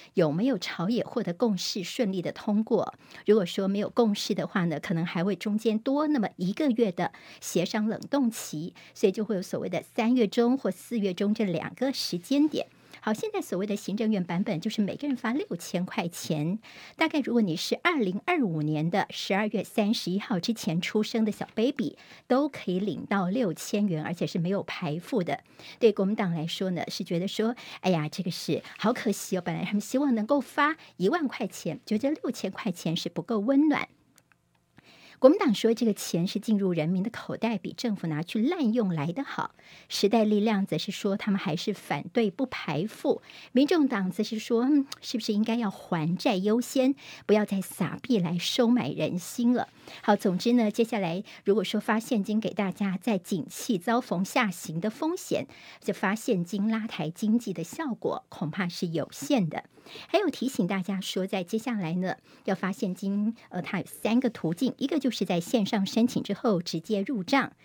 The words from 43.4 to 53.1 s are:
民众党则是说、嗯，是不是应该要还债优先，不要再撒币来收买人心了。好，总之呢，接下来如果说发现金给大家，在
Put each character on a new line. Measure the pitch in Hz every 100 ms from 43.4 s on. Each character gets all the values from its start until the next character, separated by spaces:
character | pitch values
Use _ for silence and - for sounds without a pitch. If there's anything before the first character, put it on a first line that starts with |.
| -
民 | 247 294
众 | 349 269
党 | 208 185
则 | -
是 | 214 214
说、 | - 233
嗯， | 262 294 269 -
是 | - 226
不 |
是 | 226
应 | 208
该 | 220 233
要 | 214
还 | - - 170 156 180
债 | 277 190
优 | 208 233
先， | - 269 262 277 - - -
不 |
要 | 208 208
再 | 196
撒 | - - 175 -
币 | - 220
来 | 175 175
收 | - - 226
买 | 247 135
人 | 147 156 180
心 | - - 240
了。 | 247 - - - -
好， | - 202
总 | 202 180
之 | 233
呢， | 240 214
接 | 226
下 | 226 214
来 | 175 175 - - -
如 |
果 | 208
说 | 185 214
发 | - 220
现 | 220 226
金 | 190 214
给 | 202
大 | - 190
家， | - 202 185
在 | 247